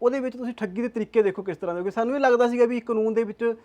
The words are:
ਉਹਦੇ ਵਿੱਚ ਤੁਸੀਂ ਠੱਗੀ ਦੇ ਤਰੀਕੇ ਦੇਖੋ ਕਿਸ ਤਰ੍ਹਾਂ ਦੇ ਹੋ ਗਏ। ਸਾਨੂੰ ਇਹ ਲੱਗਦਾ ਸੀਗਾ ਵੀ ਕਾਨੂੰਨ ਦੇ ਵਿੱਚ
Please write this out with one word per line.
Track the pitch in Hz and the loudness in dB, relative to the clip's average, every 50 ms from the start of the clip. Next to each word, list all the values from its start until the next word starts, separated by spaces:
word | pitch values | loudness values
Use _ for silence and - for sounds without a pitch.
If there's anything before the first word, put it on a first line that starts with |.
ਉਹਦੇ | 226 247 262 277 | 0 0 0 0
ਵਿੱਚ | 254 254 247 247 | -4 -6 -8 -8
ਤੁਸੀਂ | 247 240 233 | -10 -10 -8
ਠੱਗੀ | - 220 185 180 214 | -6 -8 -8 -6 -4
ਦੇ | 240 240 | -6 -4
ਤਰੀਕੇ | - 233 214 208 - 226 214 | -4 -4 -6 0 2 2 2
ਦੇਖੋ | 196 185 - | 2 2 -2
ਕਿਸ | 190 190 165 - | -6 -8 -8 -6
ਤਰ੍ਹਾਂ | 202 175 170 | -4 -6 -4
ਦੇ | 175 | -4
ਹੋ | 180 | -4
ਗਏ। | 196 | -4
ਸਾਨੂੰ | 190 226 226 240 269 | -2 -2 -2 -2 0
ਇਹ | 285 | 2
ਲੱਗਦਾ | 269 262 240 233 247 240 | 4 4 6 6 4 2
ਸੀਗਾ | 240 240 247 | 4 4 2
ਵੀ | 240 247 240 | 2 2 -4
ਕਾਨੂੰਨ | 233 - 233 220 220 220 220 | -4 -2 -2 0 0 0 2
ਦੇ | 226 233 | 0 -2
ਵਿੱਚ | 208 208 - 233 233 226 226 _ | -2 -4 -4 -2 -2 -2 -4 _